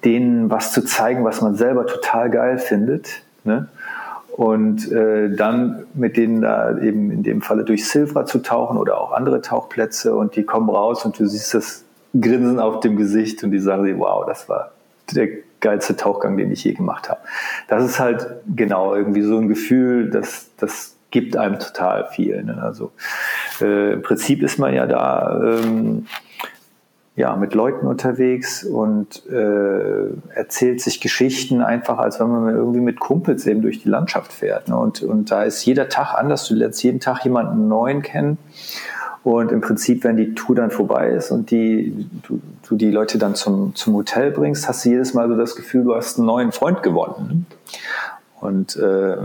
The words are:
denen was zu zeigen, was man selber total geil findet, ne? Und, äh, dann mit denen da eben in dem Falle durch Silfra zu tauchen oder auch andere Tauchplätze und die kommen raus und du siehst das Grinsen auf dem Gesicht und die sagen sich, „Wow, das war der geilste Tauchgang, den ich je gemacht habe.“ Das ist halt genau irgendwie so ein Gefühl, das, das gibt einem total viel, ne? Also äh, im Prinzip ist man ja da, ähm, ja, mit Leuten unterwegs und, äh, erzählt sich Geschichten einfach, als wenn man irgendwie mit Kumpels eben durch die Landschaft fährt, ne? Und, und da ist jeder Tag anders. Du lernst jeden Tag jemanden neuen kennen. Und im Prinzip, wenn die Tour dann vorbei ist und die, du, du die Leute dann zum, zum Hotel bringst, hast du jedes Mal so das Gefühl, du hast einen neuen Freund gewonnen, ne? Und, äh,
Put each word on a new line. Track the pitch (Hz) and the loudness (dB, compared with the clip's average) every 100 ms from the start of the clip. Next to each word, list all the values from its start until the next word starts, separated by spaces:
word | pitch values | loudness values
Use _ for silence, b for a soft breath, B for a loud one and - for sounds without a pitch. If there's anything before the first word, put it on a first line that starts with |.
denen | 123 117 123 120 110 | 4 4 4 4 2
was | 110 - | 0 0
zu | 127 | -2
zeigen, | - - 113 127 | -2 0 0 2
was | 113 104 | 0 0
man | 110 104 | 0 2
selber | 120 123 117 | 2 2 0
total | - - 113 120 | -4 -2 0 2
geil | 117 123 127 | 2 2 0
findet, | - 104 113 147 - - _ _ | 0 0 2 -2 -6 -16 _ _
ne? | 107 113 147 B B B B B B - | -2 -2 -4 B B B B B B -2
Und, | 113 110 107 107 107 | 2 2 2 0 -2
äh, | 113 110 107 104 101 | 0 2 2 0 0
dann | 107 120 123 - - 143 | 0 2 0 -4 -10 -2
mit | 120 113 | 0 2
denen | 113 113 | 2 2
da | 110 - - - | 2 2 0 0
eben | 110 107 104 | 0 2 0
in | 113 | 0
dem | 104 110 | 0 -2
Falle | - 110 | 0 -2
durch | 110 107 - | 2 0 2
Silfra | 147 147 147 - | 0 2 0 0
zu | 123 | -2
tauchen | - 120 120 - | 0 0 0 0
oder | - - | 0 0
auch | - | 0
andere | 123 127 131 | -2 2 0
Tauchplätze | - 120 - - 110 - 117 | 0 -4 -4 -4 -2 0 0
und | 110 107 - | 2 0 0
die | |
kommen | 107 110 110 | 0 0 2
raus | 101 107 120 - | 2 2 0 -4
und | - | 0
du | 104 | 0
siehst | 107 - 117 | 0 -2 -2
das | - - _ _ _ 131 | -2 -12 _ _ _ 2
Grinsen | 113 123 123 123 | 4 4 4 2
auf | 110 110 | 0 0
dem | 117 104 | 0 2
Gesicht | 104 107 107 107 | 2 2 0 -2
und | 104 | -2
die | 98 | 0
sagen | 98 95 | 2 2
sich, | 98 92 | 0 0
„Wow, | 50 50 - | 0 0 -2
das | - - | -6 -4
war | - - _ _ _ - | -6 -6 _ _ _ -4
der | 143 113 - - _ | 0 0 -2 -16 _
geilste | 110 104 - 98 | 0 0 0 -2
Tauchgang, | 101 101 101 98 | 0 0 0 0
den | 98 | 0
ich | 101 | -2
je | 98 | -2
gemacht | - 90 - - | -2 -4 -4 -6
habe.“ | - B B B B B | -8 B B B B B
Das | 107 | 0
ist | 123 127 | 2 2
halt | 127 113 - - - 139 | 0 0 -4 -12 -8 0
genau | 107 98 95 101 | 2 2 2 2
irgendwie | 104 101 | 2 2
so | 104 110 | 2 2
ein | 110 | 2
Gefühl, | 110 - 127 127 123 110 | 0 2 4 4 2 2
das, | 110 101 - - _ | -2 -2 -10 -18 _
das | 104 - - _ _ | -6 -6 -14 _ _
gibt | 123 113 110 | -2 0 -2
einem | 104 101 | 0 -2
total | - - - 101 - | -6 -2 0 0 -4
viel, | - 50 50 | -2 -2 -2
ne? | 53 57 | -6 -6
Also | 57 53 57 _ B B B B B B | -6 -8 -12 _ B B B B B B
äh, | 104 101 101 | 0 2 2
im | - | 0
Prinzip | - - - 135 | 0 -2 2 2
ist | 139 - | 2 0
man | 135 | 0
ja | - 127 | 2 2
da, | 127 131 131 - - | 2 2 0 0 0
ähm, | 113 117 113 113 113 113 110 B B B B B B _ _ _ _ - | 2 2 0 0 0 -2 -6 B B B B B B _ _ _ _ -2
ja, | 127 98 | -2 0
mit | 101 | 0
Leuten | - 120 139 135 | 2 0 0 -2
unterwegs | 131 131 123 127 127 127 - | -2 -2 2 2 2 -4 -8
und, | - 117 107 107 104 - - | -4 0 0 0 -2 -10 -6
äh, | 127 107 104 101 98 101 101 101 - - | -2 2 2 2 0 0 0 -2 -6 -8
erzählt | - 110 - 127 123 | -8 -6 0 2 2
sich | - - | -4 -4
Geschichten | - - 131 131 131 127 | -4 0 0 0 0 0
einfach, | 117 120 117 117 | 2 0 -2 -2
als | 117 - | -2 0
wenn | 113 | 0
man | 120 113 | 2 0
irgendwie | 113 117 120 | 0 0 2
mit | 120 - | 0 -2
Kumpels | - 151 175 139 - | 0 0 2 0 0
eben | 107 | 0
durch | 110 - | 0 -2
die | 107 | -2
Landschaft | 104 165 - - | 0 0 -4 -8
fährt, | - - - - | -8 -4 -4 -2
ne? | 120 | -2
Und, | 110 - | -2 -2
und | - 107 104 | -2 0 0
da | 104 | 0
ist | 110 - - | 0 0 2
jeder | 131 135 | 2 2
Tag | 131 135 - | -2 -2 -2
anders. | 143 143 - | 0 -2 0
Du | 113 | 0
lernst | 117 - | 0 2
jeden | 123 127 | 0 0
Tag | - 127 | -2 -2
jemanden | 135 123 110 110 107 | 0 0 0 2 2
neuen | 107 120 143 | 2 2 -2
kennen. | 143 156 147 151 - B B B B B B B | -4 -2 -2 -2 -8 B B B B B B B
Und | - 117 113 | 2 2 2
im | 113 | 0
Prinzip, | - 107 - 120 | 0 0 2 2
wenn | 120 113 | 2 2
die | 110 110 | 0 -2
Tour | - 123 | 0 2
dann | 113 | 2
vorbei | - 104 - 60 | 0 0 2 2
ist | - - | 0 0
und | 120 110 | -2 0
die, | 117 113 110 107 107 - - - | 2 2 2 0 -4 -10 -12 -8
du, | - - - - | -8 -8 -20 -4
du | 107 | 2
die | 107 | 4
Leute | 104 107 113 | 2 2 2
dann | 107 | 0
zum, | 101 - 98 98 | 0 0 0 0
zum | - - 104 | -2 0 0
Hotel | 104 117 143 | 2 2 2
bringst, | 147 147 143 - | 2 0 0 -4
hast | 135 123 | 0 2
du | |
jedes | 123 127 123 | 4 2 2
Mal | 117 | 2
so | 113 | 2
das | 113 - | 0 -4
Gefühl, | - 127 | -2 2
du | 123 117 | 2 0
hast | 117 - | -2 0
einen | 113 | 2
neuen | 117 120 | 2 0
Freund | - 143 180 | 0 0 2
gewonnen, | - 85 - - 107 | 2 0 -2 -6 -2
ne? | 156 175 - - B B B B B _ - | -2 -4 -14 -18 B B B B B _ -10
Und, | 101 98 95 - | -4 -2 -2 0
äh, | 98 95 95 92 | 2 2 0 -2